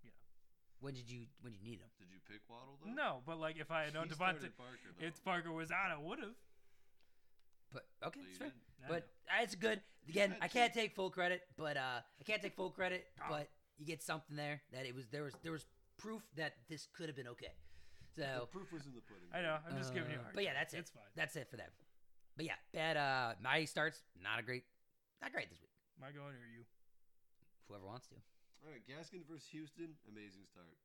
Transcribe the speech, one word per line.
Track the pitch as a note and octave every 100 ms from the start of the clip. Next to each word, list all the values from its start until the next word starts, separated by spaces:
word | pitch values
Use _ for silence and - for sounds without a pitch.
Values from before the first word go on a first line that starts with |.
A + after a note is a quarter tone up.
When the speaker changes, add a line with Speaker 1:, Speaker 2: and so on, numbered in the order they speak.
Speaker 1:
you | A2+
know. | - - - - - - -
Speaker 2:
When | C#3
did | C3 A#2+
you, | B2 A2+ -
when | B2
did | G2+
you | G#2+
need | G#2+
him? | G#2 _
Speaker 3:
Did | F2+
you | F#2+ -
pick | G#2 -
Waddle, | A#2 C3 C#3
though? | E3
Speaker 1:
No, | C4+ C4 C3+
but, | B2+ E3
like, | D#3+ D#3+
if | D3+
I | D#3+
had | D3+
known | D#3 E3
Speaker 3:
He |
Speaker 1:
Devontae, | D#3 F#3 D#3+
Speaker 3:
started | C#3 A2
Parker, | B2 B2 G2 F2
though. | E3+
Speaker 1:
if | E3+
Parker | F#3+ F3 E3+
was | D#3+ D#3
out, | F3 G3
I | D#3
would | D#3 C4+
have. | G#3+ A#3+ - - - - - - - - - - - - -
Speaker 2:
But, | C3 - -
okay, | D#3 -
Speaker 3:
But | F3+
Speaker 2:
it's |
Speaker 3:
you | F#3
Speaker 2:
fair. | C#4+
Speaker 3:
didn't. | B3 - -
Speaker 1:
I | C3
Speaker 2:
But | E3 E3 - -
Speaker 1:
know. | F#3+
Speaker 2:
uh, |
it's | A3+
good. | G3+ A3 G#3+ - - -
Again, | F3 G3+ F#3
Speaker 3:
Yeah, |
Speaker 2:
I | F3
can't | B3 A#3+
Speaker 3:
it's | A#3
Speaker 2:
take | G#3+
full | - F#3+
credit, | F#3 F3+ F3+ - -
but, | D3+ C#3+
uh, | C3 B2 - -
I |
can't | C#3 G#3+
take | G3+ F3
full | F#3
credit, | - F#3 F3+ - -
Speaker 1:
Oh. | D3
Speaker 2:
but | D3+ D3 - _ -
you | D3+
get | D#3+
something | - D#3+ - D3
there | D3 D3 -
that | B2+ C3
it |
was, | B2 A#2+
there | D3
was, | D3 -
there | D#3+
was | D#3+ - - - -
proof | G#3+ A3 -
that | C#3 D3+ - A#2+
this | D3+ - -
could | E3
have | C#3
been | B2
okay. | A#2+ - - - - - - - -
So, | C#3 B2+ A#2+
Speaker 3:
The |
proof | F#3 F#3
was | E3 C#3
in | A#2+
the |
pudding. | - G2 F2
Speaker 1:
I | E3+
know. | E3+ D#3 D#3+
I'm | C#3+
just | C3
giving | F3+ D#3+
you | C3
a |
Speaker 2:
uh, | A#2
Speaker 1:
hard |
Speaker 2:
but | F#3+
yeah, | G3 C#3
Speaker 1:
time. |
Speaker 2:
that's | D#3+
it. | D#3+ E3+
Speaker 1:
It's |
fine. | - D3+ D#3+
Speaker 2:
That's | D3+ D#3
it | B2
for | A2+
them. | E2 - - - - - - -
But | D#3
yeah, | G2+ -
bad, | E3+ D#3+ D3+
uh, | C#3 C3 A#2+ G#2
my | A#2+ D3+
starts, | D#3 - D#3 D3+ - F2
not | G2 A2
a |
great, | A2+ B2+ - _ _ _ _ _
not | -
great | B3+ A2
this | D#2+
week. | - _ _ -
Speaker 1:
Am | C3+
I |
going | C#3+ C#3+ C3
or |
are | A#2+
you? | A#2 A#2 - - - - - - - - - -
Speaker 2:
Whoever | G2+ F#2+
wants | A#2+ -
to. | - - - - -
Speaker 3:
All | D3+
right, | C3+ G#2
Gaskin | C#3+ E3 F3+ D3+
versus | D#3+ -
Houston, | D#3 D3+ - E3 D3+ A2+
amazing | G#2+ G#2 F#2+ F#2+
start. | F#2 E2+ D#2